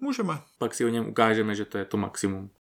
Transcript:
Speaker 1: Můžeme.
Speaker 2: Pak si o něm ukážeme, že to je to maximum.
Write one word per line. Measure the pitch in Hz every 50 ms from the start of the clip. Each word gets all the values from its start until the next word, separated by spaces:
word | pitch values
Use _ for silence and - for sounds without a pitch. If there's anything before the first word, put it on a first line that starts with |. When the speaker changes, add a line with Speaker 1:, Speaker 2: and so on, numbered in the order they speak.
Speaker 1:
Můžeme. | 262 285 262 247 208 180 156 147 - _ _ _
Speaker 2:
Pak | 123 113 -
si | - 117
o | 117
něm | 117 117 113 110
ukážeme, | 107 - 113 113 110 110 107 107 104
že | 104 104
to | - - 101
je | 95
to | - - 104
maximum. | 98 95 - - - 98 95 95 98 101 - _